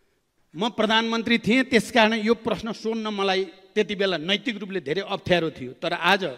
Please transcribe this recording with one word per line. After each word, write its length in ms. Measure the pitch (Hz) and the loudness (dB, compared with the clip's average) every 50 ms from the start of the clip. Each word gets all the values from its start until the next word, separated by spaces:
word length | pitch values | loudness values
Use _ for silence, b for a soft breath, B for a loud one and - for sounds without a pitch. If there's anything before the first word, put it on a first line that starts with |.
| _ _ _ _ _ _ _ _ _ _ - | _ _ _ _ _ _ _ _ _ _ -6
म 140 | 151 208 240 | -2 -2 -2
प्रधानमन्त्री 680 | - - 220 208 220 226 226 226 226 226 214 226 233 208 | 0 0 0 2 2 2 2 0 -2 -2 0 0 0 0
थिएँ, 260 | - 196 233 262 254 | 2 2 2 2 2
त्यस 280 | 262 247 214 214 - | 4 2 2 2 2
कारण 220 | - 240 214 214 226 | 4 4 4 4 4
यो 200 | 220 208 220 233 | 2 2 2 2
प्रश्न 380 | 226 - 226 202 165 208 233 | 2 0 -4 -4 -4 -6 -8
सोध्न 360 | 196 - - 220 226 226 220 214 | -8 -6 -4 -4 -4 -4 -4 -4
मलाई 380 | 208 196 196 196 190 190 190 | -4 -2 0 0 0 0 -2
त्यति 500 | 170 - - - - - 208 208 - 208 | -4 -8 -20 -16 -6 -2 -2 -2 0 0
बेला 220 | 185 202 190 180 156 | -2 0 0 0 -2
नैतिक 400 | 151 180 202 202 202 254 214 202 | -2 -2 -2 -2 -2 -4 -6 -6
रूपले 220 | 214 185 190 190 | -6 -8 -8 -6
धेरै 220 | 143 131 160 190 | -4 -4 -4 -4
अप्ठ्यारो 500 | 196 208 202 - - - 180 170 165 156 | -4 -4 -6 -4 0 2 2 2 2 0
थियो। 220 | 131 131 131 123 135 | -4 -6 -10 -12 -10
तर 200 | - - 165 175 | -6 -6 -4 -2
आज 300 | 165 165 175 196 196 190 147 127 | 0 4 4 4 4 2 -4 -8